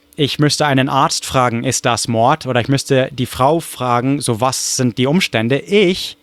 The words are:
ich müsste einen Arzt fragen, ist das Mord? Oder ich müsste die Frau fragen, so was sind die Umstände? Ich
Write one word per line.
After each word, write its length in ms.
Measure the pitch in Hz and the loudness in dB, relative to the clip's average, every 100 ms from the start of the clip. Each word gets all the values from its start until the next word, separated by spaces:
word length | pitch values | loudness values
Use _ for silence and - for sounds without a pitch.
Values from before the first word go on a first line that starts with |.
| _ - | _ -4
ich 220 | 139 - | -2 2
müsste 280 | 151 - 147 | 0 2 0
einen 240 | 131 135 | 2 2
Arzt 340 | 135 143 - | 2 0 0
fragen, 400 | - 135 123 117 | -2 0 0 0
ist 220 | 131 - 127 | -2 -2 0
das 220 | 117 - | -2 0
Mord? 380 | 113 120 151 127 | 2 2 2 0
Oder 140 | 120 | -2
ich 80 | 113 | 0
müsste 400 | 139 - 135 131 | -2 2 0 0
die 160 | 127 123 | -4 -6
Frau 340 | - 131 165 | 2 2 2
fragen, 600 | - - 127 120 127 143 | -2 -6 -2 0 0 0
so 200 | 127 110 | -2 0
was 360 | 131 - - - | 0 -2 -4 0
sind 220 | 127 113 | -2 0
die 80 | 127 | 0
Umstände? 520 | 175 - 113 117 139 | 2 0 -2 0 -2
Ich 580 | - 202 180 190 - - | 0 2 2 0 -6 -14